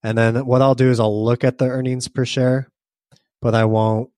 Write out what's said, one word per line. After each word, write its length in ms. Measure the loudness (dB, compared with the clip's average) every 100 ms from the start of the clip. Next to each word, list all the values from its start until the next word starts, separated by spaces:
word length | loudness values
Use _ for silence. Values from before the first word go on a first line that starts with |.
And 160 | -4 0
then 260 | 0 0 0
what 160 | 2
I'll 120 | 2
do 160 | 4 2
is 80 | 2
I'll 260 | 0 0
look 200 | -2 0
at 140 | 0 0
the 80 | -4
earnings 420 | -2 -4 -6 -8
per 160 | -6
share, 440 | -4 0 0 0 -6 _ _ _ _ _ _ _
but 140 | -2
I 120 | 2 2
won't. 440 | 2 0 -2 -6